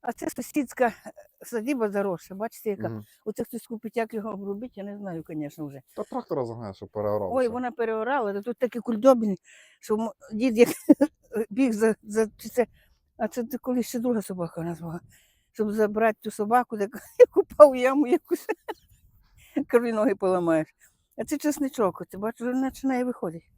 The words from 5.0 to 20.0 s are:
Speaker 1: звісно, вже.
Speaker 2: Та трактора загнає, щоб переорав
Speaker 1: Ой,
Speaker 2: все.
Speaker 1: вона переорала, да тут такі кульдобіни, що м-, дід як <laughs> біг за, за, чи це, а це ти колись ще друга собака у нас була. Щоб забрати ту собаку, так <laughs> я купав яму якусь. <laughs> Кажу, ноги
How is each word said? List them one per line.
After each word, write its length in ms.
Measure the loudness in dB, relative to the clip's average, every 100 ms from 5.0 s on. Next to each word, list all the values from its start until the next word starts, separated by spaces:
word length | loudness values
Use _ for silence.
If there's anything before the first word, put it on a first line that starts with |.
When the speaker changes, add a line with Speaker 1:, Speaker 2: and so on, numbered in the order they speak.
| -10 -10 -10
Speaker 1:
звісно, 380 | -8 -8 -10 -14
вже. 140 | -14 _ -12
Speaker 2:
Та 60 |
трактора 420 | -8 -8 -6 -4
загнає, 300 | -4 -6 -10
щоб 140 | -12 -10
переорав 440 | -4 -2 0 -2
Speaker 1:
Ой, 100 | 0
Speaker 2:
все. 80 | -2
Speaker 1:
вона 180 | -2 -8
переорала, 600 | -4 -4 -2 -2 -2 -2
да 100 | -4
тут 160 | -6 -4
такі 220 | -4 -4
кульдобіни, 560 | -4 4 6 6 4 -2 _ -20 -20 _
що 140 | -4
м-, 180 | -2 -2 -8 -12
дід 260 | 0 0 6
як 100 | 6 4 4 6 6
<laughs> 400 | _ _ -6 -6
біг 220 | 0 2
за, 220 | 4 2 0
за, 240 | -4 -2 -2 -4
чи 120 | -8
це, 180 | -2 -2 _ _ _ _ _
а 120 | -6
це 160 | -4
ти 140 | -6 -6
колись 280 | -4 -2 -2
ще 100 | -4
друга 240 | -2 -2
собака 380 | -4 -8 -8 -6
у 40 |
нас 160 | -8 -8
була. 200 | -8 -12 -14 -20 _ _ _
Щоб 200 | -4 -4
забрати 460 | 0 0 2 0 0
ту 80 | -8
собаку, 480 | -6 0 2 0 -4
так 120 | -6
<laughs> 260 | -6 -20 6
я 80 | 6
купав 460 | 6 -2 10 10 10
яму 300 | 2 2 2
якусь. 400 | 2 _ -6 -4
<laughs> 1160 | -10 -8 -14 _ _ _ _ _ _ -10 -8 2
Кажу, 180 | 2 2
ноги 280 | 0